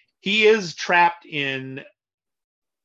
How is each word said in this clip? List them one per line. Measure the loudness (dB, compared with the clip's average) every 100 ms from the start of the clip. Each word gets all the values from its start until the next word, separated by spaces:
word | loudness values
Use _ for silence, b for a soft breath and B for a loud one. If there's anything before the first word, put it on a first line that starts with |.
| B _
he | -4 2 4
is | 4 0 -10
trapped | 0 2 2 0 -12
in, | -8 -6 -6 -10 -14 -18 _ _ _ _ _ _ _ _ _